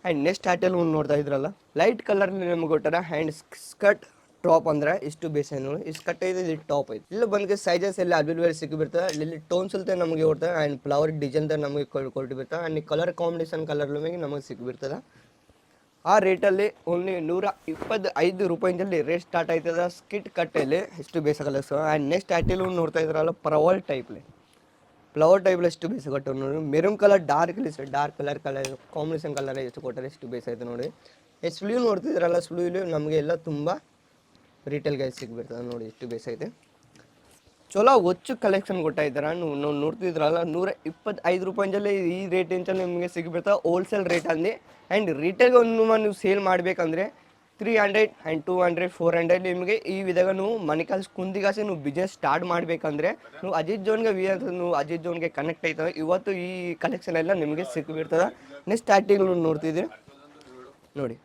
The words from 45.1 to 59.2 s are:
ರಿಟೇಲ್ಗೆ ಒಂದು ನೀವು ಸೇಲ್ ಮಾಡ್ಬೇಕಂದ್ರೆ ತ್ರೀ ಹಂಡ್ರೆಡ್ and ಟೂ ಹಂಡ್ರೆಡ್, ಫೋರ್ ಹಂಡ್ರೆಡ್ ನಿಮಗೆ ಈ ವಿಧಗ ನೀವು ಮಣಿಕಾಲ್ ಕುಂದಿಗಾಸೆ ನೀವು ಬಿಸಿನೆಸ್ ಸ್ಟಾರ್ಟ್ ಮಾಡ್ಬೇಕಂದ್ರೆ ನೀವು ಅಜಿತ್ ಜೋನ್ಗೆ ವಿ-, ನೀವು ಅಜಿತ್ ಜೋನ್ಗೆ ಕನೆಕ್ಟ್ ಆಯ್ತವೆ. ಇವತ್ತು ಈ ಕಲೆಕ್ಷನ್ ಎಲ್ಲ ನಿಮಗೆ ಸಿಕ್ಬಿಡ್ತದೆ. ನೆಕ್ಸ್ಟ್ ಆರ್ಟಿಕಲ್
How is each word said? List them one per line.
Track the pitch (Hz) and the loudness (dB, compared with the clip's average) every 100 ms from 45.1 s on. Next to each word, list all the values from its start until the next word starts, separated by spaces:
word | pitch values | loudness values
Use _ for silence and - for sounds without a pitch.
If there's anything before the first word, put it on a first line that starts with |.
| 143 165 | 0 -2
ರಿಟೇಲ್ಗೆ | 190 247 247 233 | 4 6 6 4
ಒಂದು | 226 220 220 214 | 4 4 4 2
ನೀವು | 196 | 0
ಸೇಲ್ | 196 196 190 | 0 2 4
ಮಾಡ್ಬೇಕಂದ್ರೆ | 185 180 185 165 165 208 - _ _ _ _ | 2 2 0 -2 -2 -4 -8 _ _ _ _
ತ್ರೀ | 214 220 | 0 2
ಹಂಡ್ರೆಡ್ | 208 202 214 - 160 | 4 4 2 0 -4
and | 160 151 | -4 0
ಟೂ | 180 | 2
ಹಂಡ್ರೆಡ್, | 180 170 180 - | 2 2 -2 0
ಫೋರ್ | 170 170 | 2 2
ಹಂಡ್ರೆಡ್ | 170 180 185 | 4 2 2
ನಿಮಗೆ | 180 180 220 - | -2 0 -2 -2
ಈ | 190 190 | -4 0
ವಿಧಗ | 175 185 190 | 2 4 2
ನೀವು | 196 226 160 | -2 -2 -2
ಮಣಿಕಾಲ್ | 156 165 190 196 - | -2 0 -4 -4 -8
ಕುಂದಿಗಾಸೆ | 185 190 196 202 208 | -6 0 0 0 -4
ನೀವು | 170 143 | -4 -4
ಬಿಸಿನೆಸ್ | 143 190 - | -2 -4 -2
ಸ್ಟಾರ್ಟ್ | 143 156 175 | 0 0 0
ಮಾಡ್ಬೇಕಂದ್ರೆ | 170 170 165 156 147 175 311 - - | -2 -2 -2 -2 0 -2 -4 -14 -10
ನೀವು | 202 165 | -4 -2
ಅಜಿತ್ | 160 208 190 | -2 -4 0
ಜೋನ್ಗೆ | 220 226 190 | 0 0 0
ವಿ-, | 190 190 262 180 | 0 -2 -4 -4
ನೀವು | 175 156 | 0 0
ಅಜಿತ್ | 147 170 165 | -2 -4 -4
ಜೋನ್ಗೆ | 170 165 - | -4 -4 -2
ಕನೆಕ್ಟ್ | 156 165 165 | -4 -2 -4
ಆಯ್ತವೆ. | 151 160 - | -2 -4 -2
ಇವತ್ತು | 156 185 190 185 180 | 0 0 0 -4 -4
ಈ | 185 175 165 | -6 -6 -4
ಕಲೆಕ್ಷನ್ | 165 185 - 165 | -4 -4 -2 0
ಎಲ್ಲ | 165 190 | 2 0
ನಿಮಗೆ | 151 156 180 | 0 -2 -4
ಸಿಕ್ಬಿಡ್ತದೆ. | 160 147 156 156 160 196 - - - - | -6 -6 -8 0 2 2 -2 -20 -12 -4
ನೆಕ್ಸ್ಟ್ | 226 - 196 | -4 4 4
ಆರ್ಟಿಕಲ್ | 190 202 | 6 4